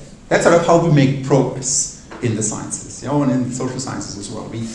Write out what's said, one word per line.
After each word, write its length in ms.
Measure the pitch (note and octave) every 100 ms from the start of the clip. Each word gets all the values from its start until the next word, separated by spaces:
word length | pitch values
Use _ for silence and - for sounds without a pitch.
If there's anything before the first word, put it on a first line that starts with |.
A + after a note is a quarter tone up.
| - - -
That's 160 | E3+
sort 100 | E3+
of 100 | E3+
how 220 | F3 E3+ E3+
we 60 |
make 340 | C#3+ C3+ - -
progress 800 | C#3 B2 - - - - - - -
in 140 | A#2 G#2
the 60 |
sciences, 600 | - - - - - -
you 60 | A#2+
know, 160 | D3
and 80 | C3
in 180 | B2+ A#2+
social 300 | C3+ B2+ -
sciences 360 | A2+ G2+ - F#2+
as 140 | G2
well. 140 | G2+
We, 240 | F#2+ A2+ A2+